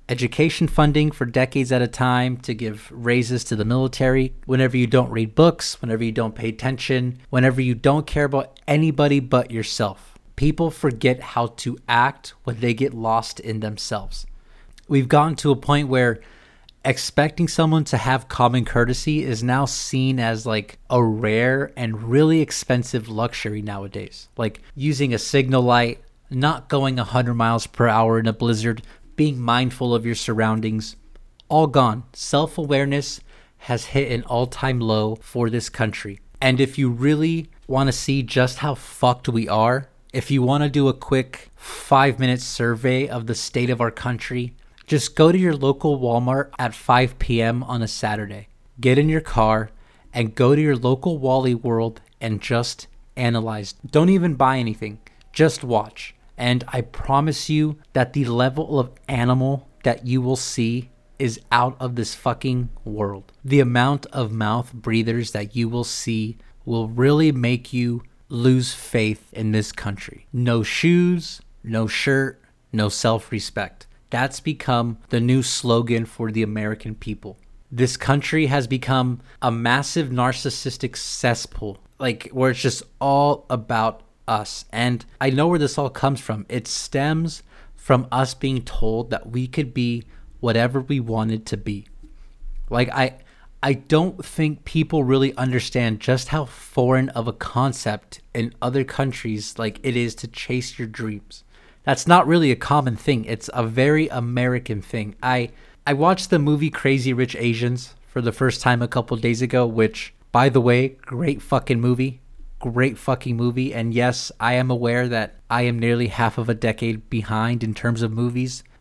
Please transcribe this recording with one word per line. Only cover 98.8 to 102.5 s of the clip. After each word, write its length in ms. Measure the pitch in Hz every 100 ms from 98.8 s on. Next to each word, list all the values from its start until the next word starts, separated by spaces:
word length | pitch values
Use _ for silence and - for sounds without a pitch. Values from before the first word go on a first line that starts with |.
countries, 720 | 131 - 135 120 113 107 104 -
like, 220 | 113 104
it 140 | 131 120
is 180 | 117
to 140 | 110 120
chase 500 | - - 131 123 -
your 80 | 113
dreams. 560 | 107 113 104 - - _ - - _
That's 240 | - 127 -
not 200 | 175 143
really 260 | 170 151